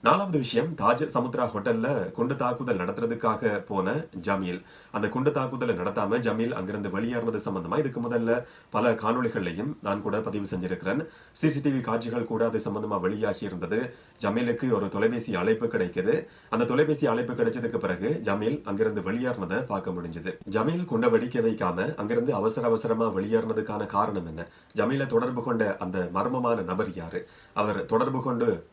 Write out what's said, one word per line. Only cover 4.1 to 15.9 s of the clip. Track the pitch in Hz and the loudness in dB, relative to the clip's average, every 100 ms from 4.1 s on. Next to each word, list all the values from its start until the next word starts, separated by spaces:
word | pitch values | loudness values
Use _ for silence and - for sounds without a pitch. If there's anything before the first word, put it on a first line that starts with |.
| 95 | -8
ஜமீல். | 87 98 92 90 - - - | -2 -2 -2 -6 -10 -20 -8
அந்த | - 110 | -2 -2
குண்டு | 127 139 | 2 2
தாக்குதலை | 147 127 131 123 92 | 2 -2 -2 -2 0
நடத்தாம | 92 98 104 117 | 0 -2 0 2
ஜமீல் | 117 110 117 | 0 0 -2
அங்கிருந்து | 110 95 101 98 | -2 -4 -4 -4
வெளியேறினது | 92 117 120 113 107 113 | -2 -2 -2 -2 -2 -4
சம்பந்தமா | 95 85 127 | -4 -2 0
இதுக்கு | 139 127 | 0 -2
முதல்ல | 117 117 113 120 117 - - | -2 0 2 0 0 -18 -6
பல | 107 117 | 2 2
காணொளிகள்லையும் | 113 107 123 120 113 90 85 127 151 | 2 2 2 2 0 -2 -2 -6 -4
நான் | 104 101 | -4 -2
கூட | 101 101 | 0 -2
பதிவு | 110 101 98 | -2 -4 -4
செஞ்சிருக்கிறேன். | 92 90 90 92 - 160 - - | -4 -4 -4 -2 -2 -4 -12 -20
சி | - 156 | 0 0
சி | 143 | 2
டி | 143 | 0
வி | 135 | 0
காட்சிகள் | 113 113 117 120 113 | 0 -2 0 -4 -2
கூட | 110 117 | 2 2
அது | 110 | 2
சம்பந்தமா | 107 101 107 101 | -2 -4 -2 0
வெளியாகி | 92 101 107 95 101 | 0 0 -2 -2 -6
இருந்தது. | 90 85 107 123 - - - | -4 -2 -2 -2 -8 -20 -4
ஜமீலுக்கு | - 110 120 117 127 | -2 0 0 0 2
ஒரு | 107 98 | 2 2
தொலைபேசி | 101 113 120 113 95 | 2 2 2 -2 0
அழைப்பு | 98 110 117 | 2 2 2
கிடைக்குது. | - 90 | 0 0